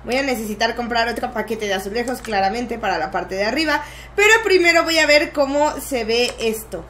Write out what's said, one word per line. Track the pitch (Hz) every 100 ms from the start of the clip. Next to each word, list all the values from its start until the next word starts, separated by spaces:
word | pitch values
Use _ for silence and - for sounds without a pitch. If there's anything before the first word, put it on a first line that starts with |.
Voy | - 247
a |
necesitar | 277 240 214 208 226 226
comprar | 240 233 233
otro | 233 247
paquete | 220 214 220 214
de |
azulejos, | 190 196 220 240 247
claramente, | - 208 190 226 240 226
para | 208 175
la | 156
parte | 185 175 190
de | 208
arriba. | 262 320 294 - - - -
Pero | 415 453
primero | 440 370 339 330
voy | 330 320
a | 302
ver | 294 330
cómo | - 277 285 302 277
se | - 262
ve | 220 226 240 -
esto. | 226 220 - 175 -